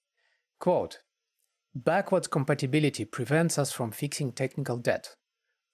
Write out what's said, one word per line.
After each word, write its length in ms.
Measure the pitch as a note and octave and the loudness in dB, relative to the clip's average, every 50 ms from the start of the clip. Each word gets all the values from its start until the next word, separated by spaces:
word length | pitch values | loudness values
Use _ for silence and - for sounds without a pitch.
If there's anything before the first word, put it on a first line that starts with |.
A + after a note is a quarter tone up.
| _ _ _ _ _ _ _ _ _ _ _ - | _ _ _ _ _ _ _ _ _ _ _ -4
Quote, 440 | - F3+ F3 B2+ F2+ - - - _ _ _ _ _ _ _ _ _ _ _ _ _ _ - | 0 2 2 2 0 -2 -8 -14 _ _ _ _ _ _ _ _ _ _ _ _ _ _ -10
"Backwards 540 | C3 A#2+ D#3 E3 G3+ G3 - F#3+ F3 - - | -4 0 2 2 2 2 2 2 2 2 2
compatibility 760 | - D3+ C3+ D#3 D3 - C#3+ B2+ C3+ D#3 D3+ C#3 - - G#2+ | 0 0 2 2 0 0 0 2 2 4 4 2 0 -2 -6
prevents 540 | - - - A#2+ A#2 D3 D#3+ E3+ E3 - D3+ | -8 -6 -6 -2 2 2 4 4 4 2 0
us 120 | C#3 - | 0 0
from 220 | - - B2 A2 - | -2 -4 -4 -6 -4
fixing 400 | - D3 C#3 - - C#3+ B2 - | -4 -6 -4 -4 -4 -4 -4 -2
technical 460 | - C3 C3 - D3+ C3+ C#3+ A#2+ A#2+ | -2 -4 -4 -2 -4 -4 -4 -4 -2
debt. 360 | A#2 C3 G2+ - - - - _ _ _ _ _ _ _ _ _ _ _ | 0 0 -2 -2 -4 -10 -20 _ _ _ _ _ _ _ _ _ _ _